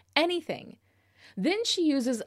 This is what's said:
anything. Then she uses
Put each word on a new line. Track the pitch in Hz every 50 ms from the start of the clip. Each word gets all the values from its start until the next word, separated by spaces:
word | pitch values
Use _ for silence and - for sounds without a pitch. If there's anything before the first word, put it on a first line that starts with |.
| _ _ -
anything. | 285 330 349 359 339 - - 147 - - - - _ _ _ _ _ _ _ _ _ - - -
Then | 196 190 320 392 440 466
she | - - 359
uses | 330 302 277 277 226 262 247 214 -